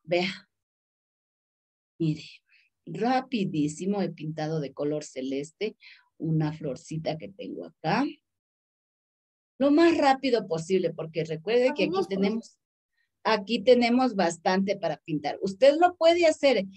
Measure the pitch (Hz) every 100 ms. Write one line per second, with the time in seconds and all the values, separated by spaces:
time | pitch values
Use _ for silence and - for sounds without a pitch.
0 | 160 175 190 - - _ _ _ _ _
1 | _ _ _ _ _ _ _ _ _ -
2 | 160 147 - - _ _ _ _ - 165
3 | 233 262 254 226 160 156 151 - 185 202
4 | 165 - 156 156 156 160 135 135 147 151
5 | 151 131 131 135 151 - 214 - - -
6 | _ - 165 156 151 156 151 123 - 160
7 | 160 156 101 - - - 120 - 156 196
8 | 302 - _ _ _ _ _ _ _ _
9 | _ _ _ _ _ - 277 302 339 311
10 | 285 262 269 226 - 160 160 190 170 -
11 | 160 165 156 156 196 240 254 294 190 359
12 | 349 190 202 226 - _ _ _ _ _
13 | _ _ 220 214 196 233 247 247 233 240
14 | 254 196 170 165 190 185 196 190 165 147
15 | - 151 143 - 196 190 269 302 359 349
16 | 330 349 330 311 277 226 196